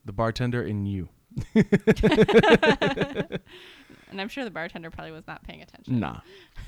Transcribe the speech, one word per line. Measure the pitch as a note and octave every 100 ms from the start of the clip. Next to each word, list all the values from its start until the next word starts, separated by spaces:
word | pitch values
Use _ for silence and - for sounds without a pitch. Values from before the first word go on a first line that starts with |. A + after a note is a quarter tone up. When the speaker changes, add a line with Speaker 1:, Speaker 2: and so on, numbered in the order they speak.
| -
Speaker 1:
the |
bartender | G2+ A2+ A2+ B2 A#2+
and | F2+ G#2 G2+
you. | F#2+ E2+ _ _ - - A3
<laughs> | G3+ G3+ - G#3+ - D4 A3 F4 G#4+ - D#4 C#4 C#4 C4 C#4 C4+ - - _ - - - _ - _
Speaker 2:
And | G3
I'm | G3
sure | C#4
the | A#3+
bartender | D#3+ E3+ F3 E3
probably | E3 D#3+
was | D#3+ -
not | D#3
paying | - D#3
attention. | D#3+ - - B2
Speaker 1:
Nah. | D#2 A#1+ - - - -